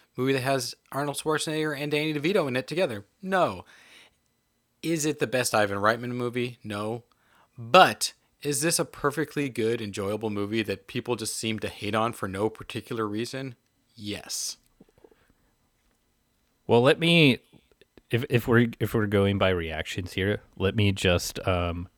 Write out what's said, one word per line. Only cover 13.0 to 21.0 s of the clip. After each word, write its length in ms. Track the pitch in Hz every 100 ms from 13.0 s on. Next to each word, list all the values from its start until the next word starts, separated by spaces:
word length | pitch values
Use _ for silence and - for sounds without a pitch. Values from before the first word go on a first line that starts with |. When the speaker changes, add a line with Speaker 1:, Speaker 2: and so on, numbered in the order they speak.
| 107
Speaker 1:
reason? 480 | 104 117 135 135 120 _ _ _
Yes. 640 | - 104 98 - - - - _ _ - _ - _ _ _ _ _ _ _ _ _ _ _ _ _ _ _ -
Speaker 2:
Well, 160 | 117
let 160 | 127 160
me, 400 | 170 170 147 113 _ _ _ _ _ _ -
if, 140 | 117 135
if 200 | 123 120
we're, 180 | 117 120 -
if 140 | 107
we're 120 | 120 104
going 320 | 101 101 98
by 120 | 95
reactions 600 | 92 80 80 - - 92
here, 260 | - 95 104 - -
let 180 | 92
me 180 | 113 104
just, 520 | 98